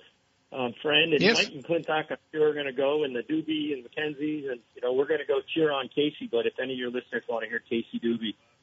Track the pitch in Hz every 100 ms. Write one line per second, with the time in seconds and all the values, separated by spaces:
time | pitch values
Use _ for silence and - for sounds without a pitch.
0 | - _ _ _ _ 131 123 110 156 151
1 | 165 147 175 160 202 143 123 170 160 156
2 | 151 135 _ 156 151 147 143 127 139 151
3 | 143 123 117 156 156 156 151 135 120 156
4 | 151 139 151 151 139 120 _ - 123 127
5 | 143 151 143 139 - 160 156 139 123 -
6 | 147 - 127 117 113 - 131 131 123 123
7 | - 120 - 117 110 117 - 117 - 120
8 | 117 117 110 - _ _